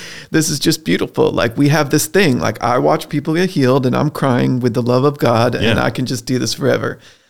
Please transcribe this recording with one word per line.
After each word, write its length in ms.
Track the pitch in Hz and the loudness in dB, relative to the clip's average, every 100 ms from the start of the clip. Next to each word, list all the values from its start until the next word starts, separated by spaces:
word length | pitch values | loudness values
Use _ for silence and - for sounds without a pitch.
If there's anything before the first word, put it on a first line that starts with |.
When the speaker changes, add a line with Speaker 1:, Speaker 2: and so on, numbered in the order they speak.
| - - - | -16 -16 -4
Speaker 1:
this 180 | 165 156 | -2 0
is 100 | 147 | -2
just 240 | 165 151 | -2 -2
beautiful. 480 | - 170 - - - | -2 -2 -2 0 0
Like, 240 | - 104 117 | 2 -2 2
we 120 | 143 | 2
have 200 | 156 143 | 2 2
this 180 | 151 - | 0 2
thing. 320 | 185 190 120 | 2 2 2
Like, 220 | 110 110 | -2 -2
I 160 | 120 123 | 0 2
watch 280 | 147 160 - | 2 0 -2
people 260 | 147 143 | -6 -2
get 180 | 160 185 | -2 0
healed 340 | 151 127 135 127 | 2 2 4 2
and 100 | 123 | 0
I'm 140 | 147 | -2
crying 500 | - 139 123 131 127 | 0 0 2 0 0
with 140 | 123 | 0
the 80 | 113 | 0
love 220 | 117 123 139 | 0 2 2
of 120 | 139 | 0
God 380 | 131 117 123 - | 0 2 2 0
and 80 | |
Speaker 2:
Yeah. 200 | 101 113 | 0 0
Speaker 1:
I 60 | 127 | 0
can 160 | - 123 | -2 -4
just 200 | 123 117 | -6 -4
do 120 | 127 | -4
this 160 | 123 | -2
forever." 460 | - 139 120 120 - - - _ | -2 -2 0 -2 -8 -16 -20 _